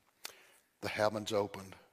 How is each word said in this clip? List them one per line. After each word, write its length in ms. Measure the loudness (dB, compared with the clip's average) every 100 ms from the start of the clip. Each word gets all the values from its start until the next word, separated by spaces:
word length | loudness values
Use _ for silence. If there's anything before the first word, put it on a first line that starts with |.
| _ _ -16 -16 -20 -20 _ -8
the 80 | -4
heavens 440 | 2 2 2 0
opened, 420 | 0 0 -4 -12 -16 -20